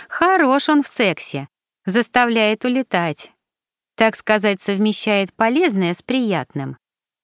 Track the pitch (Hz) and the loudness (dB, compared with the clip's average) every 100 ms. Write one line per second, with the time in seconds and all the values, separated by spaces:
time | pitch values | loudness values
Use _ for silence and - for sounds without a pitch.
0 | - - 349 381 277 277 - 302 277 - | -12 -2 2 4 4 2 2 0 0 0
1 | 208 160 - 139 139 _ _ _ - 208 | -2 -2 -6 -8 -10 _ _ _ -4 -2
2 | 226 247 240 226 214 214 254 247 254 185 | 0 0 2 2 0 0 -2 -2 -2 -2
3 | 170 147 - _ _ _ _ _ _ - | -2 -4 -12 _ _ _ _ _ _ 0
4 | 220 214 - 214 202 190 - 196 214 208 | 0 0 0 0 2 -2 -2 0 0 0
5 | - 202 190 - 226 262 349 196 175 175 | 0 0 -2 0 0 2 2 2 -2 -2
6 | - 262 233 170 123 143 135 131 _ _ | -2 -2 0 -2 -4 -8 -8 -10 _ _
7 | _ _ | _ _